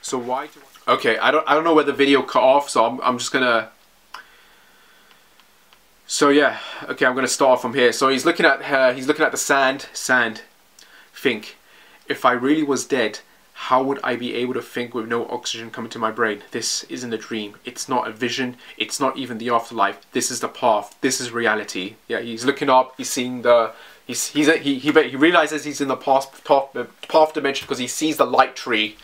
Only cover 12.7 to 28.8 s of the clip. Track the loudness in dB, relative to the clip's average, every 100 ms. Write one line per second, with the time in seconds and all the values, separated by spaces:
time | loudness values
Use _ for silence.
12.7 | -2 -2 -2 -2 -4 _ _ _ -16 0
13.7 | 0 0 -2 -4 -4 -4 -6 -4 -6 -8
14.7 | -10 -8 -8 -4 -4 -4 -8 -8 -10 -12
15.7 | -12 -12 -6 -6 -2 -4 -4 -8 -8 -6
16.7 | -6 -8 -12 -8 -8 -6 -8 -8 -12 -16
17.7 | -12 -6 -4 -4 -6 -6 -4 -6 -8 -20
18.7 | -8 -6 -2 -4 -4 -10 -8 -2 -2 -2
19.7 | -2 -2 -2 _ -4 -4 -4 -8 0 2
20.7 | 2 0 -4 -2 -2 -6 -2 0 0 -4
21.7 | -8 -10 -12 _ -8 -6 -2 -2 0 4
22.7 | 4 2 -4 -8 -4 -6 -2 4 4 4
23.7 | -4 -20 -20 -10 -8 -4 2 2 2 0
24.7 | -2 4 4 4 2 4 4 2 -4 -8
25.7 | -6 -4 -4 2 0 0 -14 2 2 2
26.7 | -8 -12 _ 0 2 2 2 -4 -4 -8
27.7 | -6 -6 -4 -4 2 2 4 2 0 -4
28.7 | -2